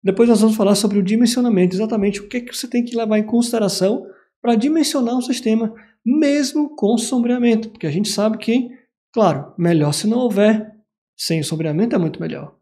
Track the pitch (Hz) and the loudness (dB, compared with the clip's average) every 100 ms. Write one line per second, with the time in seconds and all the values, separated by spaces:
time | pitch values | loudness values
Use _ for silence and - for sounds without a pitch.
0 | 190 190 233 220 220 214 196 202 214 202 | -2 2 4 4 4 2 2 2 2 0
1 | 190 220 240 247 247 196 180 185 220 226 | 0 2 2 2 0 2 2 0 -2 0
2 | 202 202 - 247 240 - 247 240 240 233 | -2 -4 -8 -10 -10 -12 -4 -4 -2 -4
3 | 220 214 214 233 233 226 202 - 190 254 | 0 0 0 0 0 0 -2 0 0 0
4 | - - _ _ - 226 262 320 294 285 | -6 -20 _ _ 0 2 2 2 0 0
5 | 233 254 240 240 220 226 220 - - _ | 0 -2 -2 -4 0 0 0 -8 -20 _
6 | 220 294 294 285 277 302 294 - 202 240 | 0 2 2 2 0 -2 -4 -2 0 0
7 | - 254 233 247 240 220 - - 160 156 | 0 -2 0 2 2 2 -2 -8 -4 -2
8 | 208 - 214 214 - 233 240 - _ _ | -2 -2 -2 -2 0 0 -2 -10 _ _
9 | _ 233 196 143 - - 170 170 147 147 | _ 0 2 0 -8 -2 2 2 2 0
10 | 214 233 247 196 208 214 - - _ _ | 0 0 0 2 4 2 -2 -18 _ _
11 | _ _ - 165 147 160 160 151 233 247 | _ _ -4 -4 -2 -4 -2 0 0 0
12 | 160 - 165 139 147 _ | -2 -4 -10 -10 -14 _